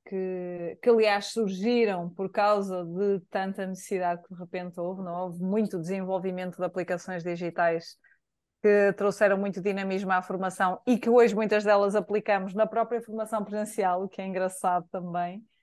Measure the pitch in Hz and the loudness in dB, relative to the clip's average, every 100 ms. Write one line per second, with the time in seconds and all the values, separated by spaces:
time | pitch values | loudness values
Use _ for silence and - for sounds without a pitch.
0 | - 190 185 185 180 175 170 - 247 226 | -10 -6 -4 -6 -6 -8 -8 0 4 6
1 | 214 202 202 226 202 185 220 240 214 180 | 6 2 -2 -2 -2 0 2 4 2 0
2 | 175 175 190 208 202 208 196 185 170 175 | -6 -6 -4 0 2 2 0 -4 -6 -2
3 | 202 196 180 196 190 196 190 185 - 190 | 0 0 -2 -4 -4 -4 -8 -8 -6 -2
4 | 180 175 - 175 180 185 180 175 175 190 | -2 -2 -8 -16 -10 -8 -8 -6 -6 -6
5 | 185 175 180 175 185 214 214 180 165 190 | -6 -6 -6 -4 0 0 0 -2 -4 -4
6 | 185 190 185 180 180 170 180 180 175 175 | -2 -2 -2 -4 -8 -4 -4 -4 -4 -4
7 | - 180 175 170 175 165 170 165 - - | -4 -6 -6 -4 -4 0 2 0 -6 -18
8 | _ _ _ _ _ _ 208 208 202 190 | _ _ _ _ _ _ 4 6 6 4
9 | 202 196 208 196 202 190 196 196 196 190 | 0 4 4 4 0 -2 -4 -2 -2 -2
10 | 190 185 180 185 185 180 185 185 - 226 | 0 0 0 -4 -4 0 0 0 2 2
11 | 233 240 233 202 214 214 208 202 202 208 | 6 8 8 4 2 2 4 4 4 2
12 | 185 208 214 196 190 190 220 226 226 233 | 0 -2 2 0 0 0 0 2 -2 -4
13 | 226 220 214 220 202 208 208 - 185 180 | -6 -8 -4 -4 -4 -4 -4 0 0 0
14 | 196 - 190 185 185 - 190 180 175 185 | -2 -6 -6 -2 -2 -2 0 0 -2 -8
15 | 175 175 175 196 - _ | -6 -6 -6 -8 -18 _